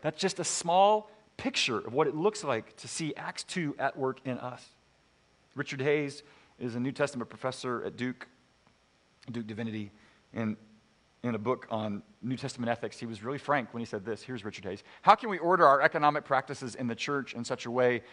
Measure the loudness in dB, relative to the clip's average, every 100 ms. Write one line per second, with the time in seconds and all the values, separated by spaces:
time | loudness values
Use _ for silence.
0 | -6 -2 -2 -2 -4 -2 2 6 6 6
1 | 0 -20 _ -6 -4 0 0 0 -2 2
2 | 2 4 0 0 -2 -2 -4 -16 -12 -6
3 | -6 -6 -10 -10 -8 -4 -4 -2 -4 0
4 | -4 -2 -6 -6 -8 -12 -20 _ _ _
5 | _ _ _ _ _ -8 -6 -2 2 2
6 | 0 -6 -18 -20 -20 -8 -6 -2 -2 0
7 | -2 -2 -8 -6 -6 -4 -4 -4 -4 -4
8 | -6 -6 -14 _ _ _ _ _ _ _
9 | _ _ -10 -8 -6 -6 -6 -6 -10 -14
10 | -20 _ _ -4 -2 -4 -10 -20 _ _
11 | _ _ -4 -2 0 -2 -2 -4 -4 -6
12 | -10 -10 -6 -4 -6 -4 -2 -2 -4 -8
13 | -10 -8 -8 -6 0 0 0 -8 -6 -6
14 | -6 -8 -8 -8 -8 -10 -8 -10 -12 0
15 | 6 6 6 -2 4 8 10 10 6 6
16 | 4 2 0 0 0 -8 -8 -4 -4 -4
17 | -4 -4 -4 -8 -6 -6 -2 4 4 4
18 | -2